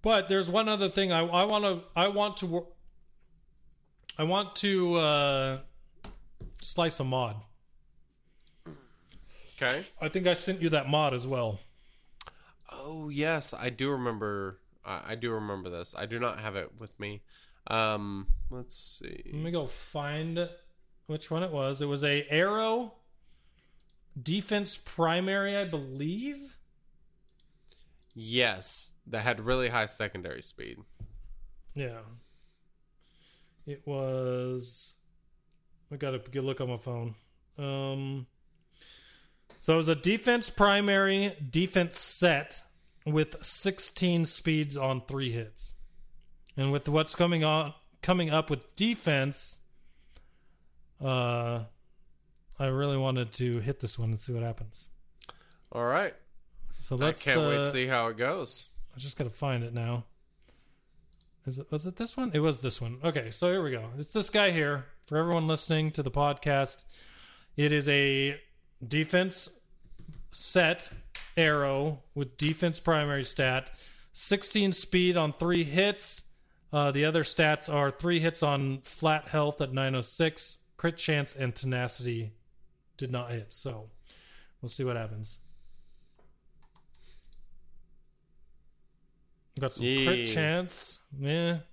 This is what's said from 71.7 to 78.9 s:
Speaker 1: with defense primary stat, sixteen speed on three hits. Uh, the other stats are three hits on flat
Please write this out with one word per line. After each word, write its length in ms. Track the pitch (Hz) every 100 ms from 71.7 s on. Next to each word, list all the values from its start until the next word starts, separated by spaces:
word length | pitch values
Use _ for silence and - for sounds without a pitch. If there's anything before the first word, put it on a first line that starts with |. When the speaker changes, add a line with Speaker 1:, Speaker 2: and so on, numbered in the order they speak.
| 139 151 147 -
Speaker 1:
with 220 | 143 135 -
defense 440 | 147 156 175 156
primary 420 | - 156 147 139
stat, 480 | 127 - 131 127 135 - - - -
sixteen 640 | - - 202 - 214 196
speed 420 | 180 - 180 180 175
on 160 | 156
three 320 | - 170 175
hits. 600 | 160 156 202 202 - - - - _ _ _
Uh, 180 | 151 143
the 140 | 139 151
other 180 | 160
stats 500 | 151 - 156 151 -
are 160 | 147 139
three 300 | 135 170 170
hits 240 | 160 160
on 380 | 147 139 135 135
flat 460 | -